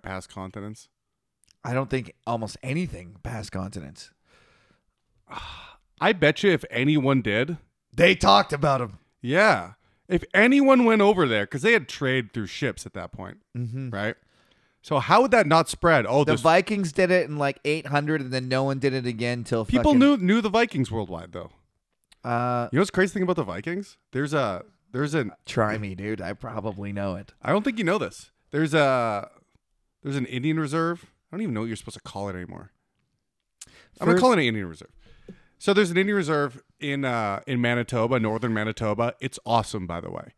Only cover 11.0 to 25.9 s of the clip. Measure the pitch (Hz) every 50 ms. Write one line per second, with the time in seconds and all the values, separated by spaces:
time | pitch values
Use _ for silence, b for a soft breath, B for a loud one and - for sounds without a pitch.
11 | 196 202 208 185 156 123 110 104 101 - - 131 156 226 233 202 127 - - -
12 | 147 127 131 131 117 101 - 117 101 - - - 147 117 92 - - - - 95
13 | 87 87 - 95 95 92 - _ _ _ - 123 123 110 120 135 135 123 107 98
14 | 104 113 - _ _ _ _ _ _ _ _ _ _ _ _ _ _ - 151 143
15 | - 147 185 226 262 226 247 226 185 143 160 165 151 - - - - 170 160 131
16 | 104 104 127 147 143 - 117 - - 165 165 190 185 - 214 202 190 156 139 196
17 | 185 175 185 180 147 143 151 147 143 139 139 - - 147 151 160 - 135 143 143
18 | 147 147 156 147 131 127 131 127 127 127 131 131 135 139 135 135 135 135 131 131
19 | 120 123 117 110 120 120 123 120 113 - 120 113 110 - - - - 302 285 247
20 | 269 285 285 214 180 180 214 233 208 208 185 226 240 214 - 143 123 107 113 113
21 | 101 87 90 82 87 87 85 90 82 - _ _ _ _ _ _ _ _ _ _
22 | _ _ - _ - 123 120 120 123 123 123 120 120 - 123 151 202 - - 185
23 | 190 180 - 202 185 180 175 165 123 95 87 98 - 165 175 196 196 - - _
24 | _ _ - 127 147 139 151 147 127 104 92 87 - _ _ _ _ _ - 127
25 | 147 143 151 156 117 95 - _ _ - - 120 110 107 110 107 104 95